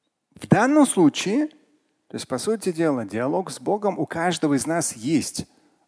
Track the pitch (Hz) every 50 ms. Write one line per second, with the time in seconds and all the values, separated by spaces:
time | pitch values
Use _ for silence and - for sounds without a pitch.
0 | _ _ _ _ _ _ - - - - - 185 226 262 302 311 277 - - 196
1 | 165 143 - - - 185 214 285 302 302 - _ _ _ _ _ _ _ _ _
2 | _ _ - 113 - - 131 120 - 202 226 208 - 190 165 160 165 156 139 123
3 | 110 95 104 110 123 139 165 185 180 160 131 - 127 151 196 214 202 202 - -
4 | 143 - - 165 165 180 170 160 - 151 143 131 123 143 165 170 - - - 117
5 | 107 135 165 127 92 - - - - - _ _ _ _ _ _ _